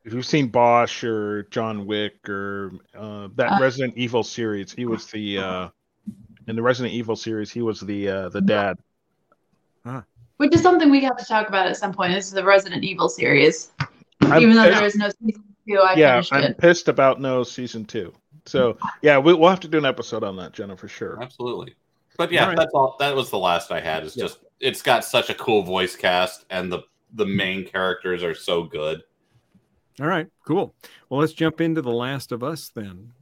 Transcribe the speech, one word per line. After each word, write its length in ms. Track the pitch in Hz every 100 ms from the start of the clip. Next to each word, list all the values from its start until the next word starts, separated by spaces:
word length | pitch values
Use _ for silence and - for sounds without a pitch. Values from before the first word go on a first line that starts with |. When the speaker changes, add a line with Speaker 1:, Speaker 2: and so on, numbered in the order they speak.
| 113
Speaker 1:
If 80 |
you've 120 | 117 120
seen 220 | 160 127
Bosch 560 | 120 120 120 117 -
or 400 | 120 110 104 104 101
John 340 | 127 110 107 101
Wick 440 | 107 104 - 101
or, 420 | 98 98 98 98 92 _ 101
uh, 300 | 107 104 101 120
that 160 | 120
Speaker 2:
Uh, 100 | -
Speaker 1:
Resident 360 | 131 123 127 113
Evil 260 | 123 120
series, 480 | 107 - 113 104 95
he 140 | - 120
was 220 | 110 -
the, 300 | 110 104 98
uh, 300 | 95 92 90 _ _ _ - - - _ -
in 80 | 113
the 60 |
Resident 320 | 120 127 120
Evil 240 | 110 113 107
series, 340 | 117 110 104
he 100 | 120
was 200 | 113 104
the, 260 | 98 101 101
uh, 220 | 95 92
the 100 | 101
dad. 380 | 98 104 101 92 _ _ _ _ _ _ _ _ _ _ 120
Speaker 3:
Huh. 180 | 131 - _ _ -
Speaker 2:
Which 180 | 285 339
is 60 |
something 280 | 359 349 302
we 120 | 277
have 160 | 269 247
to 80 | -
talk 240 | 220 208
about 180 | 196 180
at 80 | -
some 160 | 196
point, 200 | 175 180
is 180 | 190 190
the 120 | 196 190
Resident 380 | 196 190 180 -
Evil 240 | 180 160
series. 640 | - 127 143 151 - - - - _ _ -
Speaker 1:
I'm 200 | 143 151
Speaker 2:
Even 140 | 233 226
though 80 | 220
Speaker 1:
pissed. 80 | 208
Speaker 2:
there 80 | 208
is 80 | 208
no 140 | 208
season 340 | - 220 - - _ -
two, 120 | 196
I 140 | 190 175
Speaker 1:
Yeah, 180 | 147
Speaker 2:
finished 200 | 123 -
Speaker 1:
I'm 100 | 139
Speaker 2:
it. 140 | 143 -
Speaker 1:
pissed 300 | 170 175 -
about 320 | 135 135 131
no 240 | 135 127
season 400 | 120 - 123 113 107
two. 280 | 113 87 - _ _ -
So, 320 | 135 120 104 - -
yeah, 160 | 147 139
we, 140 | 147
we'll 160 | 170 170
have 100 | 185
to 80 | 170
do 100 | 156
an 80 | 139
episode 380 | 127 - 110
on 120 | 104 92
that, 160 | -
Jenna, 220 | - 101 92
for 100 | 104
sure. 340 | - 98 92
Speaker 4:
Absolutely. 540 | 127 - 123 98 - - _ _ _ -
But 140 | 170
yeah, 120 | 165
Speaker 3:
All 40 | 117
right. 80 | 165
Speaker 4:
that's 140 | 160
all. 220 | 147 135 -
That 160 | 143 135
was 140 | 123
the 80 | 104
last 340 | 92 85 -
I 80 | 82
had. 220 | 82 80
It's 120 | 78 123
Speaker 1:
Yeah. 60 |
Speaker 4:
just, 160 | 92 - _ _
it's 220 | 131 104
got 220 | - 120
such 260 | - 123 113
a 40 | 107
cool 260 | - 110
voice 340 | 90 92 92 -
cast, 500 | 95 90 90 - -
and 220 | 92 90
the, 120 | 87 - _ _ 110
the 100 | 98
main 400 | 98 95 95 90
characters 580 | 95 92 90 92 87
are 100 | 87
so 300 | 78 - 87
good. 400 | 82 78 76 80 - _ _ _ _ _ _ _ _ -
Speaker 3:
All 80 | 147
right, 200 | 180 - _ -
cool. 260 | 170 135 _ - _ -
Well, 100 | 131
let's 140 | 156
jump 280 | - 160 156
into 200 | 165 160
The 80 | 127
Last 400 | 117 123 135 -
of 120 | 117
Us 260 | 127 156 -
then. 420 | 120 101 90 117 _